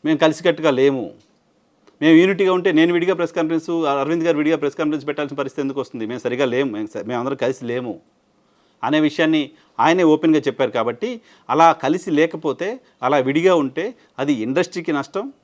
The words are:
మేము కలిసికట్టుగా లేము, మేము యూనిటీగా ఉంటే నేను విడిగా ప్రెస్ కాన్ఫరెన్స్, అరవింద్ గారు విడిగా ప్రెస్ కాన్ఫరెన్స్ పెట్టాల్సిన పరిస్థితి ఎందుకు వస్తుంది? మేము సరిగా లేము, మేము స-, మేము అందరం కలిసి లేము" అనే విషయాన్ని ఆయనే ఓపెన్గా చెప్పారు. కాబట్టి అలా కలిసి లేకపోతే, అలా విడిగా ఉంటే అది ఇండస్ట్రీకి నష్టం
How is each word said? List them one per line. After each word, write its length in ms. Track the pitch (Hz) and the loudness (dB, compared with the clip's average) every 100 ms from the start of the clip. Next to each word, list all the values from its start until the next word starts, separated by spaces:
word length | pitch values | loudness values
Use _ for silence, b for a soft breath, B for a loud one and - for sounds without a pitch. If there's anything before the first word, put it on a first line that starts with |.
మేము 140 | 151 156 | -2 2
కలిసికట్టుగా 520 | 160 156 180 160 156 | 2 2 -2 2 0
లేము, 340 | 127 139 135 98 - _ _ _ _ _ _ _ _ | 4 2 2 -8 -14 _ _ _ _ _ _ _ _
మేము 140 | 151 160 | 6 6
యూనిటీగా 360 | 185 196 190 | 6 2 2
ఉంటే 180 | 185 185 | 2 2
నేను 180 | 156 170 | 2 2
విడిగా 220 | 175 180 | 2 0
ప్రెస్ 200 | 175 170 | -2 -2
కాన్ఫరెన్స్, 360 | 180 160 165 160 170 151 | -2 -2 -2 -2 -2 0
అరవింద్ 340 | 139 139 170 165 | -2 -2 -2 0
గారు 100 | 151 | 0
విడిగా 200 | 151 165 | 0 0
ప్రెస్ 200 | 147 - | -2 -4
కాన్ఫరెన్స్ 300 | 151 151 139 | -4 -4 -6
పెట్టాల్సిన 300 | 147 147 143 | -8 -6 -6
పరిస్థితి 240 | 131 - | -8 -6
ఎందుకు 160 | 135 139 | -6 -6
వస్తుంది? 240 | 127 123 110 | -8 -8 -8
మేము 140 | 123 | -6
సరిగా 240 | 123 123 | -6 -2
లేము, 260 | 135 123 139 | 0 0 -2
మేము 140 | 104 104 | -4 -8
స-, 180 | - 101 | -10 -8
మేము 120 | 120 | -6
అందరం 200 | 127 135 | -6 -4
కలిసి 240 | 123 131 | -4 -4
లేము" 300 | 120 123 123 92 _ _ _ _ _ _ _ _ | -6 -6 -8 -12 _ _ _ _ _ _ _ _
అనే 180 | 117 156 | -2 2
విషయాన్ని 420 | 151 202 160 156 139 b b - | 2 2 2 2 -2 b b 0
ఆయనే 260 | 135 180 | 2 4
ఓపెన్గా 360 | 165 156 160 156 | 4 4 4 2
చెప్పారు. 320 | 139 120 127 | 0 -2 -2
కాబట్టి 360 | 120 113 117 226 233 b b b | 0 -2 -4 -8 -8 b b b
అలా 180 | 139 165 - | 4 4 4
కలిసి 300 | 135 175 - | -2 -2 -2
లేకపోతే, 580 | 147 165 165 160 127 185 254 b b | 0 0 -2 -6 -4 -6 -8 b b
అలా 160 | 127 143 | 0 2
విడిగా 340 | 131 147 180 175 | 0 2 2 2
ఉంటే 280 | 135 135 208 247 b - | 0 -4 -8 -10 b -6
అది 160 | 139 131 | -4 -2
ఇండస్ట్రీకి 520 | 113 143 175 180 165 | -2 -2 -2 -6 -4
నష్టం 320 | 147 139 190 269 _ | -4 -4 -8 -10 _